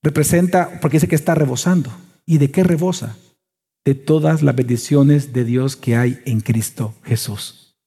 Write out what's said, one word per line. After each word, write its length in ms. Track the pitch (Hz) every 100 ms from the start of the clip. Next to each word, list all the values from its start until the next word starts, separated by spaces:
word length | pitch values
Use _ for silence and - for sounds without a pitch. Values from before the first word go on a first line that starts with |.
Representa, 760 | 151 151 147 175 180 180 170 -
porque 160 | 147
dice 140 | 151 165
que 60 |
está 200 | 156 -
rebosando. 560 | 156 143 127 175 180 131 - - _
¿Y 120 | - 156
de 120 | 139
qué 140 | 180
rebosa? 540 | 175 165 180 180 113 - _ _ _ _ _ _
De 120 | -
todas 460 | 135 - 156 156 156
las 120 | 143
bendiciones 800 | 123 123 117 - 143 139 147 131
de 100 | 127
Dios 320 | 117 123 135
que 220 | 135 - 117
hay 240 | 123 131
en 140 | - 110
Cristo 560 | 104 113 107 - 110 -
Jesús. 720 | - 113 - 104 - _ _ _